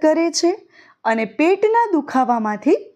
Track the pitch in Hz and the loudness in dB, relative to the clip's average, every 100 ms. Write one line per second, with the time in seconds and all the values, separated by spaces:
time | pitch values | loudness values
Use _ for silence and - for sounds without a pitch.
0 | 311 311 339 330 339 392 - _ - _ | 0 2 0 0 -2 -2 -8 _ -20 _
1 | 220 226 220 - 311 392 427 453 466 330 | -4 -2 -4 -2 0 2 2 2 2 -2
2 | 285 262 247 240 214 208 254 427 - | -2 -2 0 0 -2 -2 0 0 -2